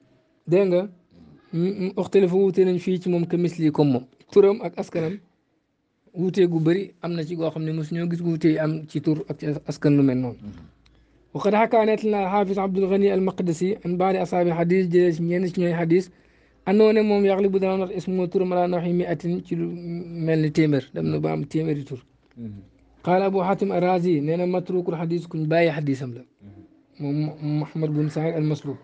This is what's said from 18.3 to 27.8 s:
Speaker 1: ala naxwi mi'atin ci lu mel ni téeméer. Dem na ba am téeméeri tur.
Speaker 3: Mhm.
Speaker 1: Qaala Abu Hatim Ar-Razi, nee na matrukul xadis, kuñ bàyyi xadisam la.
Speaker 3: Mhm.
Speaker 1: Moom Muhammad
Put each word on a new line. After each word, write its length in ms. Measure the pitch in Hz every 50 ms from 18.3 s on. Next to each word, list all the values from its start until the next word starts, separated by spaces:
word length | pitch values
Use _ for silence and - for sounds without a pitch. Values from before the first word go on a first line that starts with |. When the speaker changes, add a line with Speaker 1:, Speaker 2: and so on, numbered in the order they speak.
| - 196 185 180
Speaker 1:
ala 140 | 180 180 175
naxwi 260 | 180 180 170 170 175
mi'atin 480 | 175 175 180 175 170 - - 170 175 185 180
ci 80 | - 175
lu 120 | 165 170 170 175 175 175 170 170 170 175 170 170 170 160
mel 140 | 160 160 160
ni 80 | 156 151
téeméer. 340 | 151 170 156 151 147 135 - - -
Dem 120 | 170 160 156
na 80 | 156 151
ba 100 | 151 156
am 120 | 156 156 151
téeméeri 400 | 147 - 160 160 160 147 143 131
tur. 160 | - 139 120 - _ _ _ _ _ _
Speaker 3:
Mhm. 240 | - 117 110 101 98 - - _ _ _ _ _ _ -
Speaker 1:
Qaala 220 | 165 180 185 196
Abu 120 | 196 190 196
Hatim 320 | 175 185 196 - 208 196
Ar-Razi, 500 | 190 175 175 180 185 180 170 185 170 143
nee 160 | 143 156 165
na 100 | 175 180
matrukul 480 | 180 180 180 175 - 185 180 175 175 170
xadis, 300 | 160 175 165 170 170 160 -
kuñ 180 | - 160 156
bàyyi 240 | 151 165 170 170 165
xadisam 400 | 147 156 147 139 135 123 139 123 120
la. 80 | 120 127 _ _ _
Speaker 3:
Mhm. 200 | 101 101 101 - - - _ _ _ _ _ -
Speaker 1:
Moom 180 | 147 139 143 151 151 151 151 156 151 147 151 151
Muhammad 300 | 151 - - 160